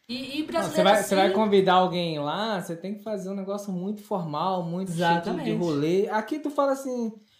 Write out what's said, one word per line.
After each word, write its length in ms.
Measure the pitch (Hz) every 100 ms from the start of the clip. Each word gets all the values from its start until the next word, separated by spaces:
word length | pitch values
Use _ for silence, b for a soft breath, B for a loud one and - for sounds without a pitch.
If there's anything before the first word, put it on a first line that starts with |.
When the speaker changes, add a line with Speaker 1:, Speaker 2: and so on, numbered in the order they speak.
| -
Speaker 1:
E, 300 | 254 269 294
e 20 |
Speaker 2:
Não, 60 | 302
Speaker 1:
brasileiro 280 | 339 180 -
Speaker 2:
você 80 |
vai, 200 | 185 208
você 120 | - 190
vai 100 | 190
Speaker 1:
assim 80 | 196
Speaker 2:
convidar 380 | 214 196 185
alguém 460 | 185 185 175 170 151
lá, 420 | 147 170 220 190
você 140 | 175 165
tem 200 | 185 208
que 80 |
fazer 260 | 220 202 185
um 40 | 196
negócio 360 | 190 202 202
muito 300 | 180 190 208
formal, 600 | - 196 165 147 185 185
muito 260 | 170 175 190
chique 60 | 165
de 60 |
Speaker 1:
Exatamente. 480 | 170 175 202 180 220
Speaker 2:
rolê. 540 | 165 170 143 156 185 196
Aqui 280 | 214 220 302
tu 100 | 294
fala 220 | 285 277
assim, 380 | 269 269 247 220 220 b